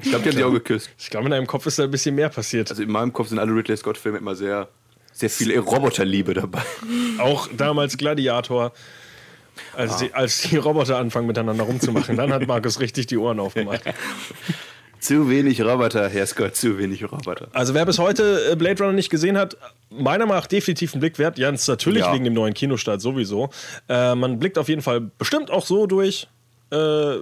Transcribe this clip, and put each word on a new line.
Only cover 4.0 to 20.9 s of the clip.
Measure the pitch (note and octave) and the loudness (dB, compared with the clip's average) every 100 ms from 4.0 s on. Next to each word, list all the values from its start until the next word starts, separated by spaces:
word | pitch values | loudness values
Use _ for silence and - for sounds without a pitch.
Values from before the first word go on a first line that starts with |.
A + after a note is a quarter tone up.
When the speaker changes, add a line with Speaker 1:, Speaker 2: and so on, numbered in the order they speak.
| G#2+ G#2 | -4 -4
Speaker 1:
immer | G2+ F#2+ | -6 -6
sehr, | G2+ G2+ F#2+ _ _ _ _ | -4 -4 -6 _ _ _ _
sehr | - A2 | -4 -2
viel | - A2 A2+ | 0 2 2
Roboterliebe | G2 C3 C3+ - F#2+ G2 F#2+ | 2 2 2 2 2 2 0
dabei. | F#2 F#2+ - - - A3+ A#3+ A#3+ A3 | -2 -2 -6 -8 -10 -4 -2 -2 0
Speaker 2:
Auch | B2+ C#3+ - B2 | 0 0 -2 -2
damals | C#3+ D3 C#3+ C3+ | 0 2 -2 -2
Gladiator. | D3 D3+ B2+ A#2+ A#2+ B2 A#2+ - - - - - - - _ - - B2+ | -2 0 0 0 0 -2 -2 -6 -20 -20 -20 -20 -20 -20 _ -20 -12 -4
Als | A2+ | -2
Speaker 1:
Ah. | G#2+ | -2
Speaker 2:
die, | B2+ | -2
als | C3 B2+ - | 0 0 -2
die | E3 D#3 | 0 2
Roboter | D3+ D3+ B2+ B2+ | 2 2 2 0
anfangen, | A#2 B2 A#2 | 0 -2 0
miteinander | A2+ A2+ A2 | 0 0 0
rumzumachen, | A2 B2+ C3 C3 C3 A2+ | -2 0 0 0 0 0
dann | C#3 | 2
hat | C3+ B2+ | 0 0
Markus | A#2+ A2+ B2+ | 0 0 -2
richtig | A#2+ C3+ A#2 | -2 -4 -2
die | A#2 | 0
Ohren | A#2 G#2+ | 0 0
aufgemacht. | G2 A2+ G2+ A2+ | -2 -2 -2 -4
Speaker 1:
<laughs> | - - - - - - - - - - - - | -4 -8 -10 -10 -14 -10 -8 -8 -12 -20 -20 -10
Zu | - D3+ C3+ | 2 4 6
wenig | C#3 C#3 A#2+ | 4 4 4
Roboter, | A2 B2+ A#2 A2 G2 | 2 4 2 2 2
Herr | G2+ G2 | 0 -2
Scott, | - G2 - | 0 -2 0
zu | A#2+ G2 | 0 0
wenig | G2 F#2+ | -2 -4
Roboter. | G#2 - F2+ F2 - | -8 -8 -8 -8 -6
Speaker 2:
Also | - B2+ | -2 2
wer | D3 | 2
bis | F3 E3+ | 2 2
heute, | F#3 G#3+ G#3 G3 C3 | 2 4 4 4 2
äh, | E3 | 2
Blade | F3 G3 | 2 2
Runner | G3 | 2
nicht | G3 - | 2 0
gesehen | D#3 F3+ G3+ | 0 2 2
hat, | F#3+ - A#2+ - _ | 0 -6 -20 -20 _
meiner | A#2 C3+ F#3+ | -2 0 2
Meinung | A3 F#3 | 2 0
nach | - | 2
definitiv | G3+ F#3+ D#3+ E3 | 0 2 -2 -2